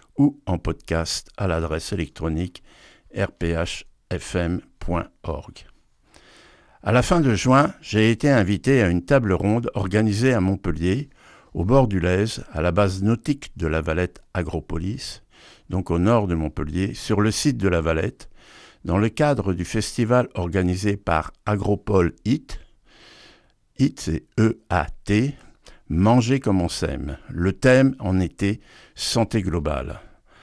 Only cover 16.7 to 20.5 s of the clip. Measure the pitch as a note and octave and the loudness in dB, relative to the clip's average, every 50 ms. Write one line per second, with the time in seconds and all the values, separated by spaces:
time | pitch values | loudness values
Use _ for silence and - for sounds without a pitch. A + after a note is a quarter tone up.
16.7 | D2+ F2 F#2+ G#2 - - - - A2 G2 G#2 A2 A2 - - D3 B2+ A#2 G2 F#2+ | -4 -4 -4 -4 -6 -6 -4 -2 0 2 2 2 0 0 0 -2 0 0 0 0
17.7 | F2 E2 D#2 E2 D#2+ D#2+ F#2 - - - - - - - - - - - - - | 0 2 0 0 0 0 -2 -4 -6 -10 -18 -20 -20 -20 -20 -20 -20 -20 -20 -20
18.7 | - _ - E2+ E2+ G2 G#2+ A2+ - - D3+ D3 C#3+ A2+ F2+ G2 F2+ E2+ F2 - | -20 _ -4 -2 0 0 0 0 0 0 2 2 2 0 0 -2 -2 -2 -4 -4
19.7 | - A2 G2+ - - - A#2 G#2+ B2 B2+ A#2+ - - F#2 F2 E2+ | -4 -4 -4 -4 -2 -2 0 2 4 2 2 0 -2 -6 -4 -2